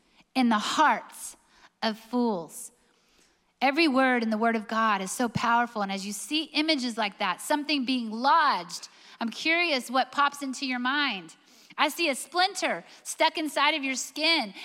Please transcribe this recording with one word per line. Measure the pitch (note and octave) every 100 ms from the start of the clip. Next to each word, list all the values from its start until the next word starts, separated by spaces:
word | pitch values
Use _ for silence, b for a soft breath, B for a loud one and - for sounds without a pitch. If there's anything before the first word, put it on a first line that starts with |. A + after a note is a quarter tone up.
| b b _
in | - A#3+
the | G#3+
hearts | - - D4 G#3 - - - - b b b _
of | A3+ G#3+
fools." | - B3 A#3+ F#3+ D#3 - - b b b b b b b b _
Every | C4 C#4+ E4
word | B3+ C4 B3
in | A3+
the | G#3+
Word | A#3
of | A3+ G#3+
God | A3 A3 G3
is | F#3+
so | - A#3+
powerful. | - A#3 A#3 A#3 A3
And | G3
as | G3 G3
you |
see | G3+ - D4+ D4+
images | D4 D#4 D4+ B3 A3
like | G#3 -
that, | G3 F3
something | - D4 C#4+ D4
being | B3+ B3+ A3+
lodged, | A3 C4 E4 D4 G3+ F3 - - B B B
I'm | A#3
curious | - D#4 E4 F4 C4+ A#3
what | B3+ -
pops | - C#4+ -
into | C#4 B3+
your | C4+ B3
mind. | B3 C#4+ C#4+ G3 E3 - B B B -
I | D4
see | D4 E4+
a |
splinter | B3+ - F4 F#4 F#4+ D#4 F3 B B
stuck | - - D#4 E4
inside | D#4 D4+ C#4+
of | D#4
your | C4+
skin, | C4 - - D#4 E4 G#3+ B